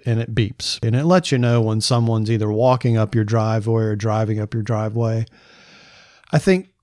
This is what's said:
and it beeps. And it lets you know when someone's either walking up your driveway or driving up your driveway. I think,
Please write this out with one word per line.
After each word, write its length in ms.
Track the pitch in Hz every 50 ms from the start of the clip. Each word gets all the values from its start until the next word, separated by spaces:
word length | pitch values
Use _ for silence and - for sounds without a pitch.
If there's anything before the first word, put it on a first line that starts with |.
| -
and 160 | 123 113 113
it 120 | 117 117 113
beeps. 460 | 110 110 95 - - - - - -
And 140 | - 117 110
it 80 | 127 147
lets 260 | 170 180 185 165 -
you 80 | 143 123
know 220 | 120 120 120 120
when 220 | 113 110 110 110
someone's 500 | 107 - 131 120 117 113 113 110 110 107
either 180 | 117 107 107 107
walking 460 | 104 107 123 127 127 120 - 123 117
up 180 | 113 110 104 -
your 120 | 113 110
driveway 580 | 104 113 113 107 110 110 113 101 113 113 113 110
or 140 | 107 107 104
driving 420 | 107 110 107 110 110 107 110 107
up 140 | 107 104 -
your 100 | 113 107
driveway. 640 | 107 117 107 110 110 110 117 117 113 113 113 113 - _ - - - - - - - - - - - - - - - _ _ _ -
I 80 | - 151
think, 300 | - 190 190 185 185 - _ _